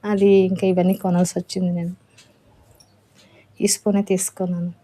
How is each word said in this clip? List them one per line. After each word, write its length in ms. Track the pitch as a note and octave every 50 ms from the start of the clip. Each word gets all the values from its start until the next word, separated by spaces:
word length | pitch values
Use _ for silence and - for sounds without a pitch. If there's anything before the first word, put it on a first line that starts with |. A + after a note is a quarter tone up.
| - G#3
అది 200 | G#3 G3 G3 G3+ G3 G3 F#3+ F#3
ఇంకా 140 | F#3+ F3 - F#3+
ఇవన్నీ 240 | F#3 F3+ F3 F3+ G3 - -
కొనాల్సి 320 | F#3 F3+ F3 F3+ - - F3+
వచ్చింది. 320 | F3+ _ - F#3+ F#3 F3+ F3
నేను 160 | F3 E3+ F3 F3+ _ _ _ _ - - _ _ _ _ _ _ _ _ _ _ _ _ _ _ _ _ _ _ _ - _ _ - _ _ _ _
ఈ 80 | - G#3 -
స్పూనే 280 | - _ G#3+ G3 G3+ G3+ - G3
తీసుకున్నాను. 580 | F#3 - - - - F#3+ F3+ F3+ F3 F3 F3 E3+ _